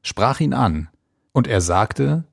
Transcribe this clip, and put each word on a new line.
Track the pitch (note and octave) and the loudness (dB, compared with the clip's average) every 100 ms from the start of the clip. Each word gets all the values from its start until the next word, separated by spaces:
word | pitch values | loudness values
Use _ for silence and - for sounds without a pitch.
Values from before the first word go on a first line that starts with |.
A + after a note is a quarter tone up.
sprach | - - A2+ C3+ | -10 -2 0 0
ihn | D3+ | -2
an, | C3 A#2 D#2 D#2 _ _ _ _ | 2 0 0 -6 _ _ _ _
und | C#3 A#2+ | 0 2
er | G2+ | 0
sagte | E2+ F2+ G#2 - C#3 D#3+ D#3+ | 2 0 0 -2 -2 -2 -6